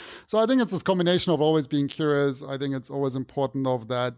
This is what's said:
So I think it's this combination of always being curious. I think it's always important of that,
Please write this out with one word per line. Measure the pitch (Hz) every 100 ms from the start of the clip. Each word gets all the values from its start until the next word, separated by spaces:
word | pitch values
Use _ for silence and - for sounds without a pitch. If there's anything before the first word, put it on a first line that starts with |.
| - - -
So | 214
I | 226
think | 262
it's | 208
this | 175
combination | - 185 170 180 -
of | 151
always | 151 160 131
being | 147 139
curious. | - 151 143 143 131
I | 143 135
think | 139
it's | 135 127
always | 139 139 131
important | 127 143 135 135 131
of | 127 110
that, | 123 123